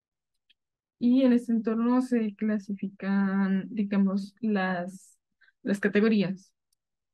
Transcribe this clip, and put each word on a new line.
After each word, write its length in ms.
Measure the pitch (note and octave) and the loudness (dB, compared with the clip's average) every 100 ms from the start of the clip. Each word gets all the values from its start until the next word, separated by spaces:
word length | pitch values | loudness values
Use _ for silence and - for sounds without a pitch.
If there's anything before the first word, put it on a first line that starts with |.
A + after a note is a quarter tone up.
| _ _ _ _ _ _ _ _ _ - | _ _ _ _ _ _ _ _ _ -2
Y 260 | A#3+ B3+ | 2 4
en 100 | C4 | 4
este 180 | A#3+ A#3 | 4 2
entorno 500 | A3+ G#3+ A3+ A#3+ B3+ | -2 -2 -2 0 0
se 340 | B3+ A#3+ A3 G3+ | 0 -2 -2 -4
clasifican, 1300 | G#3+ G#3+ G3 G3+ G3 - F#3+ G3 G3 G3 F#3+ F#3+ - | -4 -4 -6 -8 -8 -8 -2 0 0 0 0 0 -2
digamos, 640 | A3 G3+ G3+ G3 G3+ - - | -6 -2 0 2 0 -6 -6
las, 800 | A3+ G3 F#3 F3+ F3+ F#3+ - _ _ _ _ _ | -2 0 -2 -2 -6 -10 -20 _ _ _ _ _
las 180 | B3 G3+ | -4 -2
categorías, 720 | G3+ G3+ A3 G#3+ F3+ F#3+ - _ _ _ _ _ _ | 0 2 2 2 0 -4 -14 _ _ _ _ _ _